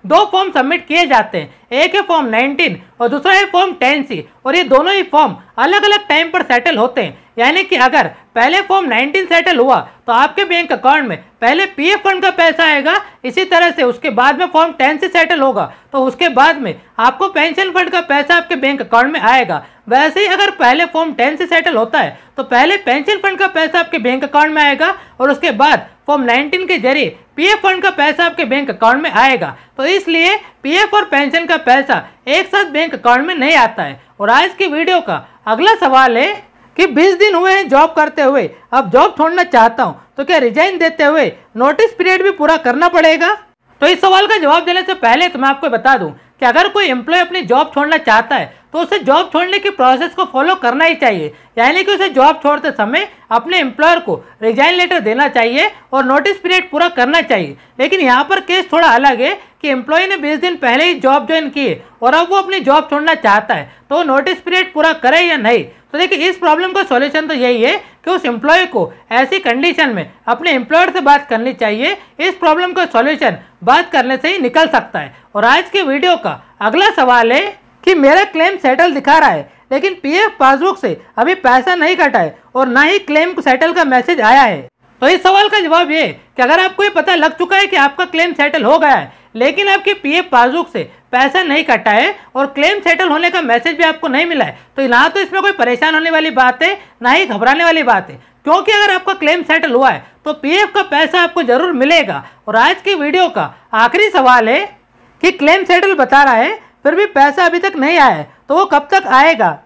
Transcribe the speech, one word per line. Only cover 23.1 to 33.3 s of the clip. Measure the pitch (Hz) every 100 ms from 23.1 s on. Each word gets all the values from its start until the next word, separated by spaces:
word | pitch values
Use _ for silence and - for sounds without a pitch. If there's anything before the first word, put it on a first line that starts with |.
| 415
फंड | 392 381
का | 381
पैसा | 349 320 349
आपके | 339 330
बैंक | 233 262
अकाउंट | 277 294 302
में | 302
आएगा | 294 277 330 381 - -
और | 262
उसके | 277 339
बाद | 220 285 247 - _ -
फॉर्म | 294
नाइनटीन | 240 240 294 370 370
के | 339
जरिए | 247 277 196 - _ -
पीएफ़ | 349 427
फंड | 392 370
का | 370
पैसा | 370 294 294 339
आपके | 330 262
बैंक | 277 277
अकाउंट | 196 226 254
में | 311
आएगा। | 208 269 247 147 127 _ -
तो | 277
इसलिए | 392 392 330 349 415 - _
पीएफ़ | 269 349 427 415
और | 381
पेंशन | 277 285 330 339
का | 320
पैसा | 247 262 277 202 - _ 247
एक | 311 -
साथ | 403 339
बैंक | 285 330
अकाउंट | 226 240 247
में | 311